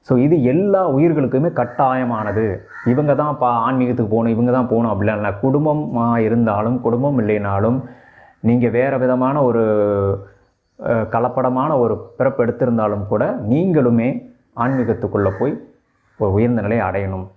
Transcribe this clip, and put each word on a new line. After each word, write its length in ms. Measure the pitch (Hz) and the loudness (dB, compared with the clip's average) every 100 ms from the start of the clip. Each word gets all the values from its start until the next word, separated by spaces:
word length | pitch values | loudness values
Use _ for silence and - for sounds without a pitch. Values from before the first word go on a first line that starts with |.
So 180 | - 127 | 2 2
இது 240 | 139 170 | 4 4
எல்லா 480 | 123 147 202 190 185 | 2 2 2 2 2
உயிர்களுக்குமே 580 | 135 165 151 131 131 131 | 2 2 2 0 0 0
கட்டாயமானது. 1040 | 127 120 - 135 131 123 113 104 101 110 92 - - | -2 -4 0 0 0 -2 -2 -2 -2 -2 -4 -10 -6
இவங்க 300 | - 123 147 | 0 0 2
தான் 220 | 139 151 143 | 0 0 0
பா-, 300 | 127 117 117 | 0 0 0
ஆன்மீகத்துக்கு 380 | 131 127 123 110 | 0 0 0 0
போகணும், 240 | 110 113 | 0 0
இவங்க 200 | 113 120 | 0 2
தான் 160 | 127 120 | 2 2
போகணும் 220 | 113 117 | 0 0
அப்படிலாம் 240 | 98 104 | 0 0
இல்லை. 160 | 104 104 | 0 -4
குடும்பமா 880 | 98 135 139 151 151 151 120 117 117 | -2 0 2 2 0 -2 -2 0 2
இருந்தாலும் 640 | 110 117 113 101 107 123 | 2 2 2 0 0 -2
குடும்பம் 400 | 120 120 139 135 | 0 0 0 0
இல்லைனாலும் 600 | 107 104 101 98 107 127 - - - - - _ | 0 0 0 0 0 0 -4 -18 -20 -20 -20 _
நீங்க 280 | 113 120 120 | 0 2 2
வேற 300 | 113 131 135 | 0 0 0
விதமான 440 | 127 127 127 147 | 0 0 0 2
ஒரு, 200 | 131 117 110 107 104 101 98 98 - _ _ _ _ _ | 2 2 2 2 2 2 0 -2 -8 _ _ _ _ _
அஹ், 240 | - 117 110 | -4 -2 -2
கலப்படமான 720 | 113 123 123 127 127 143 147 | -2 -2 0 -2 0 0 0
ஒரு 360 | 117 104 - - | 0 -2 -8 -2
பிறப்பு 300 | 131 - 117 | -2 0 -2
எடுத்திருந்தாலும் 600 | - 123 117 107 101 98 | 0 0 0 0 -2 -2
கூட 320 | 107 143 247 104 | -2 -2 -2 -2
நீங்களுமே 840 | 131 190 160 123 117 117 127 - - _ - | 0 2 2 2 2 0 -4 -10 -20 _ -4
ஆன்மீகத்துக்குள்ள 760 | 123 135 240 220 101 104 98 - | -2 -2 -2 -2 -2 0 0 0
போய் 280 | 131 220 - _ _ _ _ _ | -4 -4 -12 _ _ _ _ _
ஒரு 140 | 107 | 0
உயர்ந்த 280 | 98 117 120 | 2 2 0
நிலையை 260 | 101 117 95 | 0 -2 0
அடையணும். 420 | 95 98 95 92 | -2 -4 -6 -10